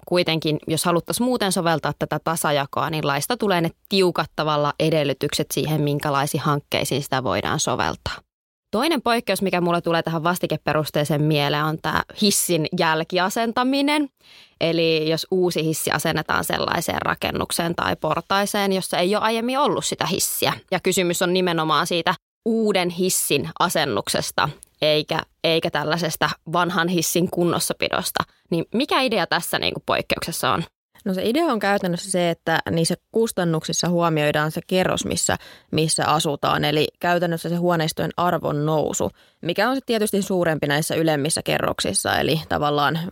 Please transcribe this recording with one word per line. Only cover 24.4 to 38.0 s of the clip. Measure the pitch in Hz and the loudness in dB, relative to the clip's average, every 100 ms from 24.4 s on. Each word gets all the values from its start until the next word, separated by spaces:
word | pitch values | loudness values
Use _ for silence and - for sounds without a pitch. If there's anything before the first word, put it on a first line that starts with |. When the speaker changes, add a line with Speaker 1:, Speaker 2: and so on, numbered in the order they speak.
| 147 - - - | -4 -4 -16 -2
Speaker 1:
eikä, | 151 151 156 160 - _ | 2 2 0 -4 -6 _
eikä | 165 165 170 | 0 0 0
tällaisesta | 151 151 165 180 - 151 - - | -2 -2 -2 -2 -2 -2 -4 -4
vanhan | 170 170 175 170 | 0 0 0 2
hissin | 175 - 175 185 | 2 2 2 0
kunnossapidosta. | - 175 139 - - - - 180 - - _ - | 2 0 2 -2 -2 -2 -2 -2 -2 -4 _ -4
Niin | 170 - | -4 -2
mikä | 214 294 349 | -2 0 0
idea | 262 208 165 | 2 0 0
tässä | 165 - - | -2 -2 -2
niinku | 87 - - | -2 -2 -2
poikkeuksessa | - - - - 160 127 | -2 0 -4 -4 -2 0
on? | 98 165 _ _ - | 0 -4 _ _ -10
Speaker 2:
No | 202 | -6
se | 185 | -2
idea | 196 277 | 0 0
on | 339 220 | 0 0
käytännössä | 202 202 185 170 190 | 0 0 0 -4 -2
se, | 180 175 | 0 0
että | 165 - 160 - | -2 0 0 0
niissä | 170 165 175 _ | 0 0 -2 _
kustannuksissa | 226 226 - 170 160 - 165 165 | 0 0 0 0 0 0 -2 0
huomioidaan | 175 170 156 147 151 156 | 2 2 2 2 2 0
se | 170 - | -4 -2
kerros, | 185 185 - | 0 2 0
missä, | - 180 - - - - - | -2 -2 0 -2 -4 -20 -4
missä | 165 156 - 143 | 0 0 0 2
asutaan. | 151 165 143 139 147 | 2 0 0 0 2
Eli | 147 151 - - | 2 2 0 0
käytännössä | 175 175 175 165 165 | 0 2 0 -2 -2
se | 175 | 0
huoneistojen | 175 165 156 - | 2 2 0 -2